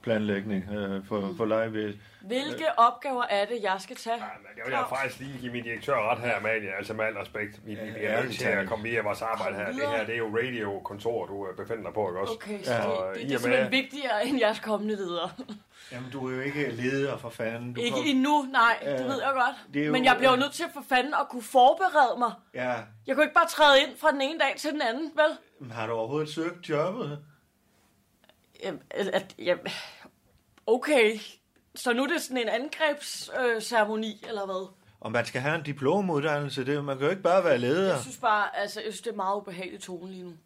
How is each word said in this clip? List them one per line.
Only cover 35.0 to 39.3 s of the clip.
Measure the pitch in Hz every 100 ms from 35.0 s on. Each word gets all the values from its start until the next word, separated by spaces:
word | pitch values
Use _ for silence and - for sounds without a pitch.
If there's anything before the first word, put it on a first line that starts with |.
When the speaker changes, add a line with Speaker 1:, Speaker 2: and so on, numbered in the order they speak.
Speaker 1:
Og | 113
man | 117 117
skal | 127
have | 139 165
en |
diplomuddannelse, | 147 143 131 190 190 147 156 147 143 131 131
det, | 147
man | 143 135
kan |
jo | 143
ikke | 190
bare | 175 190
være | 175 127
leder. | 120 160 190
Speaker 2:
Jeg | 147
synes | 110 -
bare, | 240 214 196 -
altså, | 202 208
jeg | -
synes, | 185
det | 233
er | 208
meget | 190